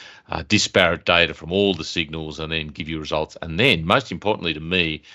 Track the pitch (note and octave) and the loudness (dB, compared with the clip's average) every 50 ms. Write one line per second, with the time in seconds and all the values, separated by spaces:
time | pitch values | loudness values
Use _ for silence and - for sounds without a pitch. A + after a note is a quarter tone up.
0 | - - - - _ - - D#2+ D#2 - G#2+ G2+ - - - G2+ F#2 E2+ F2 E2 | -20 -20 -20 -18 _ -8 -6 -6 -4 0 0 0 2 2 4 4 4 4 2 0
1 | - - F2 F2 E2+ D#2+ D#2+ - D#2+ D#2+ F2+ G2 G2+ G2 F#2 D#2+ D#2 - - F2+ | 0 2 4 4 4 2 0 -6 -8 -2 0 2 2 2 2 0 -4 -6 -4 -4
2 | E2 D2+ D#2+ D#2+ D#2 D#2 D2 D2+ D#2+ D#2 D#2+ D#2+ D#2 D2+ D2 - D#2 D#2 D#2+ D#2 | -4 -4 -6 -8 -8 -8 -8 -8 -6 -4 -4 -4 -6 -6 -8 -10 -8 -6 -6 -8
3 | D#2 D2 D#2+ D#2 D#2+ - - - D#2+ E2 D#2+ E2+ A#2+ C#3 G#2 E2 D#2+ F2 G#2+ C3+ | -6 -4 -2 -2 -2 -4 -8 -12 -10 -6 0 4 4 4 4 4 4 2 2 2
4 | - - F#2 - - G#2 G#2 E2+ E2+ E2+ D#2 D2+ D#2+ E2 F2+ F#2 E2+ D#2+ D#2 C#2+ | 2 0 -6 -4 -2 -2 -2 0 0 -4 -4 -4 -4 -2 0 0 0 0 -2 -6
5 | - - | -10 -16